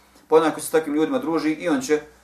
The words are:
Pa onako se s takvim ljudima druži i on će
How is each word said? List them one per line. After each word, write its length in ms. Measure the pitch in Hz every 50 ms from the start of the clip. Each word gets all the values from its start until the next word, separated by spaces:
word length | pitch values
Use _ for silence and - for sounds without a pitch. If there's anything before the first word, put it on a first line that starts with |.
| _ _ _ - _ -
Pa 80 | 156
onako 240 | 160 160 156 151 147
se 80 | - -
s 20 |
takvim 260 | - 160 156 147 147
ljudima 240 | 151 156 143 139 127
druži 320 | 131 156 165 156 147 156
i 180 | 156 151 175 175
on 120 | 151 131
će 200 | 127 139 151 151 - - - _